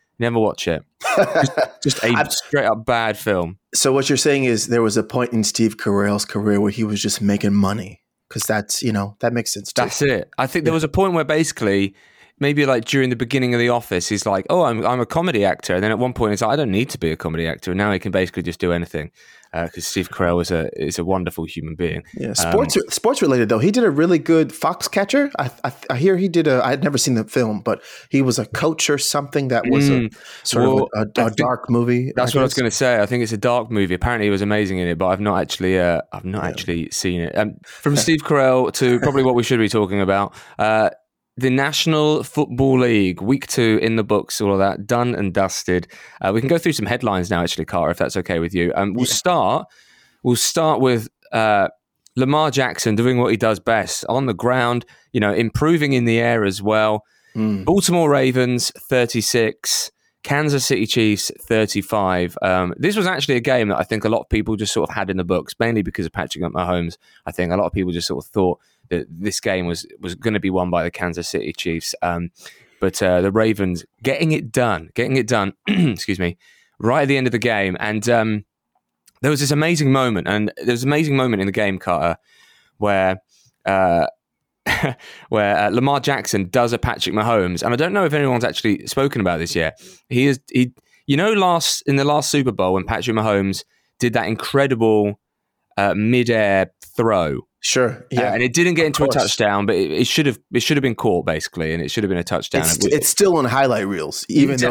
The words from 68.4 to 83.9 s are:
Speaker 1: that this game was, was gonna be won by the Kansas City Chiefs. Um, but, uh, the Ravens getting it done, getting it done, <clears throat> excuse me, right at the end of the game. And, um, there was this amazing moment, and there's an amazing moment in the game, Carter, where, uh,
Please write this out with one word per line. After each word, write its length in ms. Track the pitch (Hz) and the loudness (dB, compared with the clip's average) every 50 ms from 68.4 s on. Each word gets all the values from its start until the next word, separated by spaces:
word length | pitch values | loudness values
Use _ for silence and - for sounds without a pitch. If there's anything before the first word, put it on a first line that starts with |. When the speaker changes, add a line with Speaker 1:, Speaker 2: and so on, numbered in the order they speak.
| 95 90 85 - _ _ _ _ _ _ | 0 0 0 -2 _ _ _ _ _ _
Speaker 1:
that 160 | 90 85 69 - | -6 -6 -6 -8
this 300 | 80 82 95 104 95 - | -12 -8 -6 -6 -6 -4
game 260 | - 110 95 92 90 | -4 -4 -2 -2 -2
was, 180 | 87 85 82 - - - - | -4 -4 -6 -8 -14 -18 -14
was 140 | - 90 87 | -12 -12 -12
gonna 240 | - - 117 107 101 | -6 -4 -2 -2 0
be 100 | 90 95 | -2 0
won 200 | 92 92 90 90 | 0 0 0 0
by 140 | 87 85 80 | 0 0 -2
the 80 | 87 - | -2 -4
Kansas 360 | - 92 90 82 85 85 - | -4 -6 -6 -4 -6 -8 -6
City 240 | - 90 52 71 82 | -6 -6 -6 -6 -8
Chiefs. 400 | - - - 82 82 - - - - - | -6 -6 -4 -4 -4 -6 -8 -8 -4 -4
Um, 280 | 87 85 87 87 85 - _ - - - _ _ _ _ _ | -4 -2 -4 -6 -8 -10 _ -20 -20 -20 _ _ _ _ _
but, 220 | 98 92 - - 107 | -2 -2 -2 0 0
uh, 180 | 92 90 90 | 2 2 2
the 120 | 90 98 95 | 2 2 2
Ravens 520 | 113 110 110 107 101 98 92 87 85 - - _ _ | 2 2 2 2 0 0 -2 -2 -4 -8 -14 _ _
getting 300 | - 135 - - 170 160 | -4 -4 -2 0 0 0
it 220 | 156 - - 113 - | 0 -2 -4 -4 -2
done, 380 | 135 123 113 98 80 80 - _ | 0 0 0 0 -2 -6 -8 _
getting 220 | - 120 117 131 | -4 -2 0 0
it 100 | 135 113 | 0 0
done, 280 | 110 120 107 98 98 - _ | 2 0 0 0 -2 -4 _
<clears throat> 60 | _ | _
excuse 540 | - 208 185 175 139 104 90 - - 98 90 | -2 0 2 2 2 0 -2 -4 -4 -2 -2
me, 160 | 92 87 85 - _ _ _ _ _ _ _ _ | -2 -4 -4 -6 _ _ _ _ _ _ _ _
right 240 | - 113 127 156 143 | 0 0 2 2 2
at 60 | 135 | 2
the 80 | 139 | 2
end 100 | 135 131 | 2 2
of 60 | 123 113 | 0 0
the 60 | 113 | 0
game. 360 | 107 123 113 104 98 95 90 - | 0 0 0 2 0 0 -2 -2
And, 280 | - 107 107 110 104 120 | -4 -4 -4 -2 0 2
um, 360 | 117 117 110 110 107 104 101 - _ _ _ _ _ _ _ _ _ _ _ _ _ _ - | 2 2 2 0 -2 -4 -6 -10 _ _ _ _ _ _ _ _ _ _ _ _ _ _ -2
there 80 | 143 151 | 0 0
was 80 | 131 | 2
this 100 | 147 131 | 0 0
amazing 400 | 147 147 156 165 175 156 151 135 | 2 2 2 2 2 2 2 2
moment, 380 | 135 135 131 123 110 90 - - | 4 4 2 2 0 0 -2 0
and 240 | 101 104 107 104 - - 78 | 0 0 0 -2 -4 -4 -2
there's 200 | 113 120 117 127 | -2 -2 0 0
an 40 | 135 | 0
amazing 280 | 147 151 160 151 139 | 0 2 2 2 2
moment 240 | 135 131 123 113 98 95 | 0 2 2 0 0 0
in 40 | |
the 60 | 98 95 | -2 0
game, 260 | 113 107 101 95 90 | 0 -2 -2 -2 -4
Carter, 360 | - 95 87 78 78 85 82 - _ _ _ _ _ _ _ _ _ _ _ _ | -2 -2 -2 0 0 0 -2 -4 _ _ _ _ _ _ _ _ _ _ _ _
where, 380 | 107 104 101 95 95 92 92 95 - _ _ _ _ _ _ _ _ | 0 0 2 2 2 2 0 -2 -8 _ _ _ _ _ _ _ _
uh, 420 | - 98 95 92 90 | 0 2 2 4 4